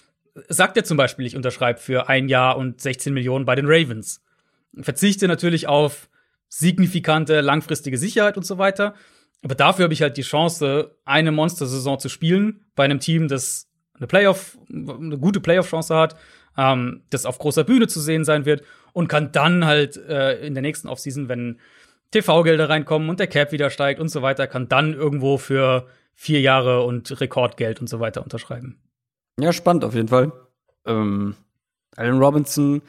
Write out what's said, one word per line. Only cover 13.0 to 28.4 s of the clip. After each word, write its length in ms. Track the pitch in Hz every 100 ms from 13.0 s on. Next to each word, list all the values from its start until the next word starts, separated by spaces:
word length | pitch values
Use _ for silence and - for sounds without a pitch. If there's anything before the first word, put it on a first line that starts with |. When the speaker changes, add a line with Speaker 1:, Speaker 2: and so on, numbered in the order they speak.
| 165 165 156
Speaker 1:
das 400 | 135 - - - _ _ _
eine 80 | -
Playoff-, 540 | 190 202 190 - - -
eine 480 | - 151 131 160 147
gute 220 | 165 196
Playoff-Chance 560 | - 180 180 160 160 160
hat, 200 | 156 - - - _ -
ähm, 460 | 135 127 123 127 _
das 160 | 131 123
auf 140 | -
großer 240 | 151 156
Bühne 240 | 139 254 220
zu 120 | 165
sehen 240 | 151 160
sein 220 | 156 151 139
wird 160 | 147 - - _
und 140 | 180 165
kann 240 | 151 143
dann 340 | 147 156 175 160
halt, 320 | 151 139 139
äh, 480 | - 143 135 120 147
in 80 |
der 80 | 135
nächsten 260 | 143 151 -
Offseason, 420 | 127 143 135 127
wenn 300 | 120 120 117 _ _ _ _ _
T-V-Gelder 580 | 214 185 165 165 156 151
reinkommen 400 | 156 147 156 156
und 100 | 180
der 80 | 190
Cap 240 | 147 147
wieder 200 | 156 139
steigt 280 | - 139 143
und 100 | 160
so 120 | 147
weiter, 240 | 131 135 131
kann 240 | 131 120
dann 240 | 131 156
irgendwo 460 | 147 151 143 135 135
für 480 | - 135 131 127 127 _ _
vier 280 | _ - 147
Jahre 420 | 131 131 127 123
und 360 | 123 123 - 143
Rekordgeld 600 | 131 131 123 - 113 110
und 60 | 123
so 100 | 117
weiter 220 | 113 -
unterschreiben. 560 | - -